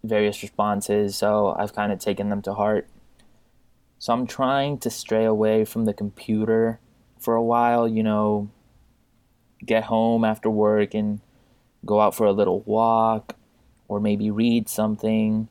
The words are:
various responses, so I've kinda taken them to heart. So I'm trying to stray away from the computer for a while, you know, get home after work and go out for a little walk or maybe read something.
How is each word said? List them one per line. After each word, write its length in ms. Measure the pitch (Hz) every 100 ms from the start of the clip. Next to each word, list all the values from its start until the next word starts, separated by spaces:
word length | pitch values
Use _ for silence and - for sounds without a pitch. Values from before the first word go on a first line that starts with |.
various 380 | 110 107 104 104
responses, 720 | 101 - 104 101 - 104 101 98
so 380 | 104 107 101 -
I've 160 | 104
kinda 220 | - 104 95
taken 320 | - 98 101
them 140 | 101
to 120 | 98
heart. 340 | 101 104 104 - - _ _ - _ _ _ _ _ _ _
So 140 | -
I'm 140 | 120 120
trying 520 | - 131 139 139 139
to 120 | 120
stray 340 | - - 110
away 400 | 110 107 110 110
from 200 | 107 113
the 100 | 110
computer 880 | 104 104 - - 107 110 113 113 113 _ _ _ _
for 160 | - 117
a 60 |
while, 440 | 117 117 120 120 117
you 160 | 110
know, 480 | 110 107 107 104 104 _ _ _ _ _ _ _ _ _ _ _
get 200 | - 110
home 400 | 107 113 113 117
after 260 | 113 107 110
work 420 | 107 107 107 104
and 280 | 107 107 104 _ _ _ _ _ _ -
go 140 | 104
out 140 | 104
for 120 | - 107
a 60 |
little 280 | 98 98 92
walk 760 | 107 107 113 113 113 110 - - _ _ _ _ _
or 140 | 104
maybe 300 | 104 104 107
read 380 | 104 117 117 107
something. 800 | - 107 107 110 110 110 110 110